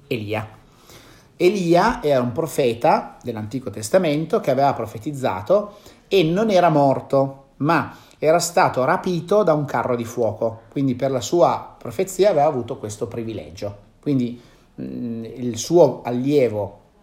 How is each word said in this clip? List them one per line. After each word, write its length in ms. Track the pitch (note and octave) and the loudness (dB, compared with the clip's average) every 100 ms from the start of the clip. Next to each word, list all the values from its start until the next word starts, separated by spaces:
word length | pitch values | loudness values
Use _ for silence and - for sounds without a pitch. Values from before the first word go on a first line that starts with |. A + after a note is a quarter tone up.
| - | -8
Elia. 420 | A#2+ G#2 G#2+ G#2 - _ _ - - - - _ - | -8 -6 -6 -8 -16 _ _ -20 -20 -20 -20 _ 0
Elia 640 | F3 G3+ E3+ E3+ A3 A#3+ | 2 2 2 4 2 0
era 200 | D3 C3 | 0 0
un 100 | A#2+ | 0
profeta 880 | A2+ D#3+ - B2+ A2+ D#3 A3+ - - | -4 -4 -2 -2 2 2 2 -2 -12
dell'Antico 480 | B2 A2 G#2+ C3 A#2+ | -10 -10 -8 -10 -10
Testamento 680 | A2 G#2+ F#3 E3+ D3 D#3+ A3 | -10 0 2 2 -2 -2 -2
che 140 | D3+ | 0
aveva 200 | C3 C#3 | 2 2
profetizzato 1080 | A#2+ G#2+ A2+ D3+ C#3 B2 F#2+ G2+ G3+ G3+ - - - _ | 0 -6 -10 -10 -6 -4 -4 0 0 0 -12 -20 -20 _
e 160 | G3 | 2
non 280 | D#3+ F3+ A3 | 2 2 2
era 180 | G#3 E3+ | 4 4
morto, 800 | D3+ C#3 C3 - C#3 C3+ - - - | 6 4 2 0 0 0 -4 -18 -4
ma 360 | C#3+ D#3+ G#2+ - - _ | 0 0 -2 -10 -20 _
era 200 | D3+ E3+ | 2 2
stato 460 | E3 G3 C#3+ B2+ | 2 2 2 2
rapito 580 | C3 F#3 F#3 F3 F3 G#3 | 0 0 -2 -4 0 2
da 100 | F3+ | 4
un 120 | D3+ | 0
carro 320 | C#3 B2 A#2+ A#2+ | 0 -2 -2 -4
di 80 | |
fuoco. 580 | A2+ B2 G#2+ G#2 A2+ G#2+ - | -4 -4 -4 -2 -4 -6 -10
Quindi 240 | D3 C3+ | -4 -2
per 160 | A#2+ C3+ | -2 -2
la 100 | C3 | -4
sua 540 | - F3 D3 A2 - - | -2 2 4 2 -6 -16
profezia 520 | B2+ - F#3 - G3+ | -8 -6 -4 2 2
aveva 160 | E3 D3+ | 4 2
avuto 320 | C3 A2+ C3+ | 0 -6 -8
questo 280 | G#2 - A#2 | -10 -8 -8
privilegio. 720 | A#2+ A2+ G2+ D#2+ F2 G#2 - _ _ | -8 -10 -10 -14 -12 -12 -12 _ _
Quindi, 400 | D3 C3+ A#2+ A#2+ - _ _ - | -2 0 -2 -6 -18 _ _ -14
mm, 440 | C3 B2+ A#2+ A2+ | -12 -10 -8 -10
il 340 | A2+ B2 B2 A2 | -12 -8 -6 -6
suo 420 | - E3+ C#3+ - | 2 6 6 4
allievo, 800 | A#2+ B2 C3+ D3 A#2 G#2+ F#2+ - _ _ | -6 -4 0 2 2 0 -6 -10 _ _